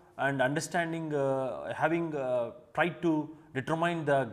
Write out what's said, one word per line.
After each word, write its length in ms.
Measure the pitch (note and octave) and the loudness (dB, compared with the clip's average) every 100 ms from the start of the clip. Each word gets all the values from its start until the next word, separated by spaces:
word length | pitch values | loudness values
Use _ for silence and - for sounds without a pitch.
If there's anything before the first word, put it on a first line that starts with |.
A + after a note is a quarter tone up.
| - - | -16 -2
and 240 | C3+ C#3 | 0 2
understanding, 720 | D#3+ F#3 - F#3 E3 E3 D#3+ D3 | 2 2 -2 -2 -2 -2 -2 0
uh, 580 | C#3 C3+ C3 E2 D2+ | 2 0 -2 -4 -6
having, 400 | A#2 D3+ E3+ E3+ | 0 2 2 0
uh, 380 | D3+ C3 B2 A#2 - - | -2 0 0 -2 -6 -6
tried 280 | - E3+ - | 0 0 0
to 280 | E3+ D#3 D3+ - - | 0 2 0 -8 -10
determine 500 | C3+ B2+ D#3+ E3+ E3+ | -6 -2 0 0 0
the 220 | D3+ C#3 B2+ | 2 2 2